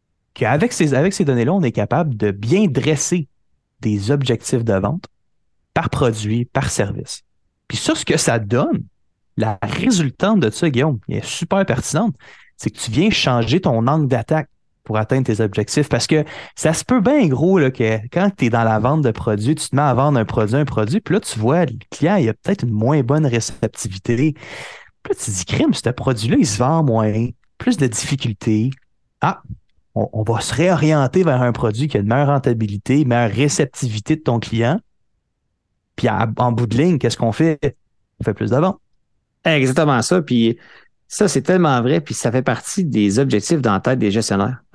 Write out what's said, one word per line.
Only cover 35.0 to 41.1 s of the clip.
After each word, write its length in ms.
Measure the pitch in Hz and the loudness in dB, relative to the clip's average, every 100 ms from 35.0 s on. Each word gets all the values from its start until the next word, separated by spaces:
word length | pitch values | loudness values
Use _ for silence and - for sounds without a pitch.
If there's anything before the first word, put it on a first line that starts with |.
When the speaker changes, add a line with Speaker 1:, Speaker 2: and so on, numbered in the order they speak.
| _ _ _ _ _ _ _ _ _ - | _ _ _ _ _ _ _ _ _ -4
Speaker 1:
Puis 120 | 117 | -2
à, 180 | 101 110 107 | 0 -2 0
en 140 | 123 | 0
bout 140 | 117 117 | 0 0
de 120 | 117 | 2
ligne, 180 | 175 147 | 2 2
qu'est-ce 220 | 120 - | 0 0
qu'on 140 | 113 | -2
fait ? 440 | 110 165 151 - - _ _ _ - | 0 0 0 -4 -6 _ _ _ -6
On 60 | |
fait 80 | - | -4
plus 160 | 101 107 | -2 0
de 60 | 127 | 2
ventes. 240 | 185 - _ _ _ _ _ _ 165 | 0 -2 _ _ _ _ _ _ 0
Speaker 2:
Exactement 560 | 151 131 135 151 123 | 2 2 2 2 2
ça. 180 | - 180 | 2 0
Puis 380 | 147 123 113 - - - _ _ | 2 2 2 0 -10 -20 _ _
ça, 200 | - | -10